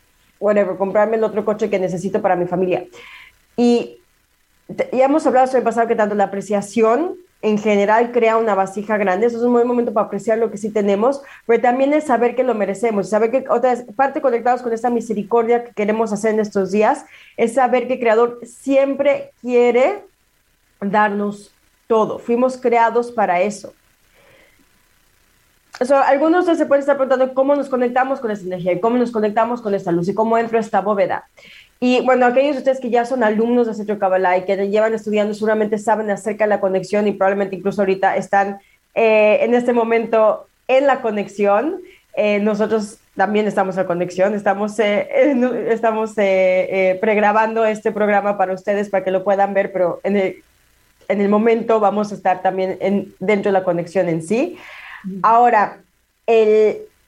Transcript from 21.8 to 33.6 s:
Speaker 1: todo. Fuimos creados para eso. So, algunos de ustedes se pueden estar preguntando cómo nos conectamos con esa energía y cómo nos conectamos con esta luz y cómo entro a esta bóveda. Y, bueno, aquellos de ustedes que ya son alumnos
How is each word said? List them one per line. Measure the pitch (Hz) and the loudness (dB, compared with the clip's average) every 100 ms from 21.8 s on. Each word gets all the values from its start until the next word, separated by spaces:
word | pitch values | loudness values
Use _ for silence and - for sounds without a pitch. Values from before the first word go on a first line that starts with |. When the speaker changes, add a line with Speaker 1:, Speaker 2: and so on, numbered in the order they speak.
| - | 0
Speaker 1:
todo. | 220 214 - | 0 0 -4
Fuimos | - 233 254 254 | -2 0 0 -2
creados | 240 233 226 226 240 | 0 2 2 0 -2
para | 226 190 180 | -2 0 0
eso. | 208 208 - - _ _ _ _ _ _ _ _ _ _ _ _ _ _ _ _ _ _ _ - | -2 -4 -14 -20 _ _ _ _ _ _ _ _ _ _ _ _ _ _ _ _ _ _ _ -6
So, | 247 277 | 0 2
algunos | 240 277 320 359 349 | 4 2 2 2 2
de | |
ustedes | 320 | 0
se | 302 | 2
pueden | 277 | 0
estar | 277 277 | 0 0
preguntando | 262 262 262 | 0 0 0
cómo | 262 269 285 | 0 0 0
nos | 262 | -2
conectamos | 247 247 247 262 262 | -2 0 0 -2 -2
con | 220 | -6
esa | 202 | -6
energía | 180 180 180 | -8 -4 -2
y | 180 | 0
cómo | 226 247 | 0 0
nos | 240 | 0
conectamos | 233 214 214 233 240 | -2 -2 0 -2 -2
con | 214 | -4
esta | 196 180 | -4 -2
luz | 170 175 | -2 0
y | |
cómo | 202 226 226 | -2 0 0
entro | 226 226 | 0 -2
a | |
esta | 214 196 | 0 -2
bóveda. | 190 202 185 104 - _ - - - - | 0 0 0 -2 -10 _ -20 -20 -20 -4
Y, | 247 254 254 | 0 2 2
bueno, | 254 247 | 4 4
aquellos | 254 285 | 4 2
de | 262 | 0
ustedes | 262 262 | -2 -2
que | 247 | 0
ya | 240 | -2
son | 240 262 | 0 0
alumnos | 214 214 233 247 | 0 2 2 2